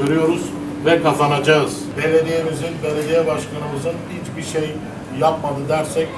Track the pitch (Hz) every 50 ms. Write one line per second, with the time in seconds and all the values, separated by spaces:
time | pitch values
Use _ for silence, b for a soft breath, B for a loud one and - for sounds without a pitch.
0 | 139 147 156 160 160 160 170 165 - - - - - - - - - 151 165 160
1 | 143 156 143 143 151 147 151 143 135 151 156 151 139 - - - - - - -
2 | 151 160 160 160 160 160 165 165 160 160 156 135 151 165 165 - 143 151 151 151
3 | 147 147 160 165 160 156 151 139 135 - - 151 147 147 143 135 143 165 165 -
4 | - - - - - - - 156 156 - - 160 151 156 - - - - - -
5 | - - - 131 - 160 160 160 - - 143 135 139 147 151 156 156 - - 165
6 | 160 156 -